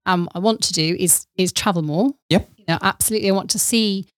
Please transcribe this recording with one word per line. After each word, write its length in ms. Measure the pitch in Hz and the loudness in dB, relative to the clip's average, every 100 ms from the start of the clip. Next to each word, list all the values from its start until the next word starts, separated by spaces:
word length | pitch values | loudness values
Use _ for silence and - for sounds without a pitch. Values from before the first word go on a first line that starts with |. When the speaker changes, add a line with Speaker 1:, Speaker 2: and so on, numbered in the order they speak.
| 190 | -2
Speaker 1:
um, 240 | 180 170 | -2 -2
I 60 | 175 | 0
want 220 | 208 220 | 0 0
to 80 | - | -2
do 220 | - 160 180 | 0 -2 0
is, 280 | 180 - - - | 0 0 -2 -2
is 160 | 180 | -2
travel 300 | - 214 170 | 0 -2 -2
more. 300 | 151 156 269 - _ | -2 0 0 -2 _
Speaker 2:
Yep. 200 | 170 - _ | 0 0 _
Speaker 1:
You 80 | - | -4
know, 80 | 165 | 0
absolutely. 460 | 190 - - 220 202 | 0 -2 -2 0 0
I 40 | |
want 160 | 196 165 | 0 -2
to 100 | 220 | -2
see 480 | - 233 214 196 - | 0 2 2 -2 -6